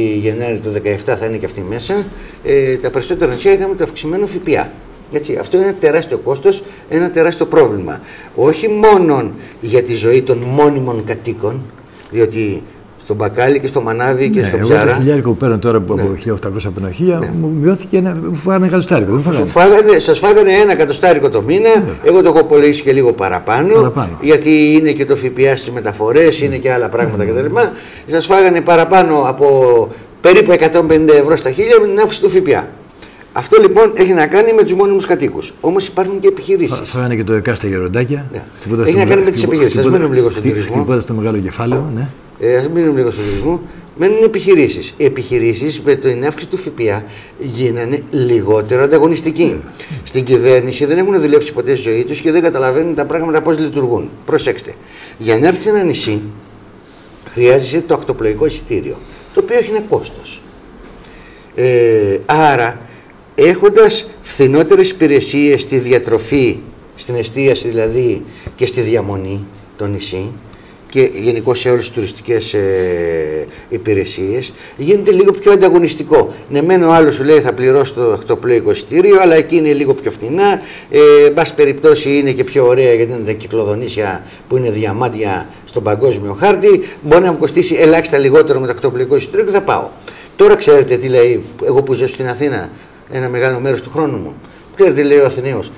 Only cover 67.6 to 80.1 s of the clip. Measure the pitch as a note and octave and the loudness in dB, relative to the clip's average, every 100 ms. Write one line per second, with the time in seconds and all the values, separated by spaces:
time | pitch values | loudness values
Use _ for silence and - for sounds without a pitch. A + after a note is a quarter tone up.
67.6 | A#2+ A2+ A2 B2 A#2+ G2+ G2+ - - - | -2 -2 -2 0 -2 -2 -8 -18 -18 -6
68.6 | B2 B2+ A2 A2+ F#2+ G2 F#2+ G2+ G2+ - | -4 -2 -2 -2 -2 -8 -8 -10 -12 -20
69.6 | - - G#2 G2+ - F#2 G#2 - - - | -20 -10 -8 -8 -8 -10 -10 -14 -20 -20
70.6 | - - - C3 B2+ - A2+ A#2 A#2 A#2+ | -20 -20 -6 0 0 0 -4 -2 -2 -2
71.6 | B2+ B2 - A#2+ G2 - - A2+ A2 G#2+ | 0 -2 -2 -6 -8 -10 -4 -4 -2 -4
72.6 | G2 F#2+ F2+ F2 E2+ E2 D2+ D#2 C#2+ - | -2 -2 -2 -2 -4 -4 -4 -6 -10 -16
73.6 | - A2+ G#2+ G2+ F2+ - F#2+ A#2+ B2+ - | -10 -8 -2 -2 -4 -6 -6 -6 -8 -16
74.6 | - - D3 G3+ F#3+ F#3 G3 - G3+ G3 | -20 -8 0 0 2 4 4 4 4 4
75.6 | F#3 F3 D#3+ - C#3+ D3 G#2+ - - C#3+ | 4 4 2 -4 0 2 2 -4 -6 -2
76.6 | E3 F#3 E3 E3 D3+ - C#3 D#3 B2+ B2+ | 0 2 4 4 4 2 2 4 2 0
77.6 | B2+ C#3 C#3 A#2+ A#2+ G2+ - A2+ B2 A#2 | 2 2 0 -2 -2 -2 -4 -4 0 0
78.6 | G#2 G#2+ - D3+ G3+ F#3+ F3+ D#3+ - E3 | 0 -4 -2 2 4 6 6 4 2 0
79.6 | D3+ C#3+ C3+ C3 A2+ | 0 0 0 -2 -4